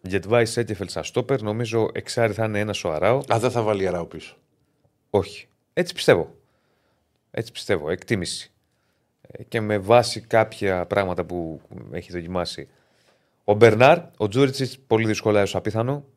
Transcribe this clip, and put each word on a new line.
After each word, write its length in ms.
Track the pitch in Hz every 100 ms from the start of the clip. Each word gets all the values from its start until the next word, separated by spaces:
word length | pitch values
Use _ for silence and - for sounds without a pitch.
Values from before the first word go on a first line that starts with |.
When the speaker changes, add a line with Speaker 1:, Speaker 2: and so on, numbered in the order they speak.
Speaker 1:
Γετβάη, 440 | 92 98 95 120 113
Σέκεφελ 440 | - 113 104 92
στα 140 | 82
στόπερ. 380 | 76 120 127 135
Νομίζω 480 | 107 110 117 113 107
εξάρι 400 | - - - 113
θα 120 | 104 110
είναι 140 | 104
ένας 240 | 101 95
ο 80 | 90
Αράο. 300 | 78 92 131 -
Speaker 2:
Α, 60 | 113
δεν 120 | 120
θα 100 | 117
βάλει 260 | 107 104 95
Αράο 180 | 87 82
πίσω. 300 | 82 - - _ _ _ _ _ _ _
Speaker 1:
Όχι. 380 | 101 92 - - _ _
Έτσι 200 | - 175
πιστεύω. 420 | - - 98 78 - _ _ _ _ _ _ _ _ _
Έτσι 200 | - 110
πιστεύω. 380 | - - 92 73
Εκτίμηση. 640 | 90 - 110 82 - - _ _ _ _ _ _ _
Ε, 220 | - -
και 180 | - 117
με 160 | 107 104
βάση 440 | 95 120 117 107
κάποια 640 | - 113 110 - 98 90 87
πράγματα 400 | 101 95 87 82
που 360 | 87 80 78 - - -
έχει 200 | 87 87
δοκιμάσει 560 | 87 82 90 90 - 73 _ _ _ _ _ _ _
ο 100 | -
Μπερνάρ, 460 | 104 113 107 131 170 - -
ο 100 | 104
Τζούριτσιτς 500 | 117 139 131 127 - -
πολύ 180 | 110 110
δύσκολα 320 | 104 113 104
έως 160 | 98 95
απίθανο, 500 | 107 110 120 143 -